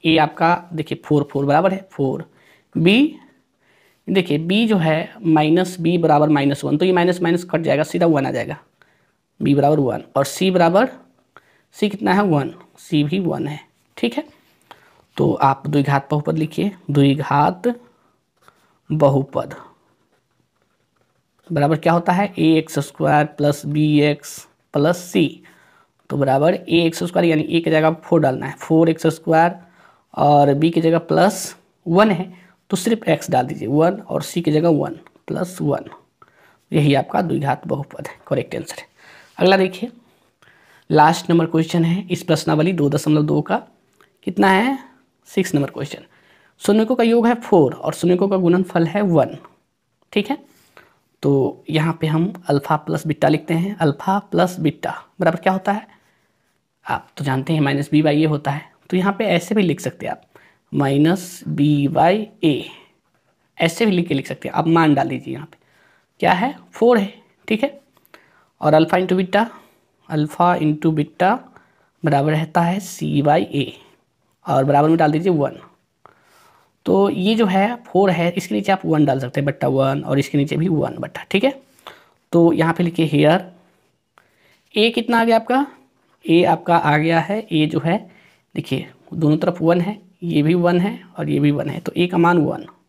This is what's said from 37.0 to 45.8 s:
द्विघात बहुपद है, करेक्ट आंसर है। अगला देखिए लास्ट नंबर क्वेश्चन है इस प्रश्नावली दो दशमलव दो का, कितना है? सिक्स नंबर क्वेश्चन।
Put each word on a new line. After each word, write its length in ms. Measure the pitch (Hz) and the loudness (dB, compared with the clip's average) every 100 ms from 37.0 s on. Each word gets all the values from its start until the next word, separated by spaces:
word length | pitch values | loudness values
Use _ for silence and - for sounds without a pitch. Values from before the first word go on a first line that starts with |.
| - 180 | 0 -2
द्विघात 440 | 175 - 139 131 - | -2 -2 -2 -4 -4
बहुपद 400 | 131 143 - 147 | -6 -8 -14 -16
है, 80 | - - | -16 -4
करेक्ट 260 | 139 - | -4 -4
आंसर 260 | - - - | -8 -10 -14
है। 60 | - _ - - - - | -18 _ -20 -20 -20 -2
अगला 180 | 180 196 | 2 4
देखिए 340 | 185 185 240 - _ _ _ _ _ _ _ _ _ | 2 -4 -12 -14 _ _ _ _ _ _ _ _ _
लास्ट 400 | 156 151 165 - | 4 4 2 0
नंबर 160 | 170 165 | 2 2
क्वेश्चन 380 | 165 165 175 | 0 0 0
है 220 | 165 175 208 | 0 -2 -4
इस 140 | 175 | -8
प्रश्नावली 480 | - 156 160 151 160 | -2 -2 0 0 0
दो 160 | 180 143 | 0 0
दशमलव 320 | 143 - 151 | 0 0 0
दो 160 | 151 147 | 2 -2
का, 140 | 151 208 - _ _ _ _ _ - | -2 -4 -6 _ _ _ _ _ -10
कितना 240 | 180 202 | -2 2
है? 280 | 190 240 269 - _ _ _ _ | 2 0 -4 -10 _ _ _ _
सिक्स 260 | - 180 | -4 -2
नंबर 160 | 151 139 | -2 -4
क्वेश्चन। 320 | - | -8